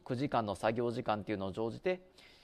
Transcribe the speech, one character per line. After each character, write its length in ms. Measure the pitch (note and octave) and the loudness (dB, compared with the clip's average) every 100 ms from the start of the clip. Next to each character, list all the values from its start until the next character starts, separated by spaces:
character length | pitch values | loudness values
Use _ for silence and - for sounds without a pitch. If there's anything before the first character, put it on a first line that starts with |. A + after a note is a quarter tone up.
九 100 | - | -4
時 140 | B2+ C#3+ | -2 0
間 180 | B2 G#2+ | 2 0
の 80 | |
作 200 | F#2+ A2 | 2 2
業 180 | A#2 A#2+ | 2 0
時 100 | A#2+ | 0
間 180 | A2+ G#2+ | 0 0
っ 40 | |
て 80 | F#2+ | 0
い 20 | |
う 40 | G2+ | -2
の 80 | F#2+ | -2
を 60 | |
乗 180 | F#2 A2+ | -2 -2
じ 100 | A#2+ | -2
て、 200 | F#3 F3+ - - - - | -2 -2 -4 -20 -20 -20